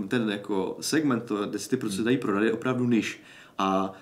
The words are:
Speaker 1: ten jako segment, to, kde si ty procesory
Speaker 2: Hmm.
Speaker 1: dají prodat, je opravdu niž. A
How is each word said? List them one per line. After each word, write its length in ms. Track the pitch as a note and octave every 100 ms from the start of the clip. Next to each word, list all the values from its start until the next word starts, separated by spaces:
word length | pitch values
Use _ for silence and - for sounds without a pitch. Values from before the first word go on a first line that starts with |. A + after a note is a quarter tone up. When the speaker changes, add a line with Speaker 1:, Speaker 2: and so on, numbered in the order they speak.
| G2
Speaker 1:
ten 220 | B2 A2
jako 460 | G2+ - G2+ F#2 -
segment, 440 | - D3+ D3 A#2+
to, 220 | - G#2 G2+
kde 120 | G2+
si 100 | -
ty 80 | B2
procesory 260 | A2+ F#2+
Speaker 2:
Hmm. 20 | A2+
Speaker 1:
dají 100 | B2+
prodat, 240 | A#2 G2
je 80 | A2
opravdu 360 | A2+ C3 B2 B2
niž. 340 | A#2 G2+ - - - - -
A 340 | G2 F#2+ F#2+ -